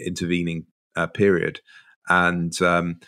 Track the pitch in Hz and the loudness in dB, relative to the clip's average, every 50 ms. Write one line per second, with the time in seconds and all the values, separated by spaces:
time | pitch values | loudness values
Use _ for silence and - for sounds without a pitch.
0 | - 90 - - 87 85 90 87 85 85 82 80 80 _ _ _ _ _ - 85 | -8 -8 -6 -4 -2 -2 0 0 -2 -2 -6 -8 -10 _ _ _ _ _ -6 -4
1 | 82 82 - - 101 101 92 82 82 82 - - _ _ - - - _ _ _ | -4 -4 0 2 4 4 4 2 0 -2 -6 -8 _ _ -20 -20 -20 _ _ _
2 | - - 90 90 90 87 87 87 85 85 82 - 90 87 87 87 87 87 85 - | -2 0 2 2 2 2 0 0 -2 -4 -2 0 2 2 2 2 0 -2 -6 -10
3 | - | -14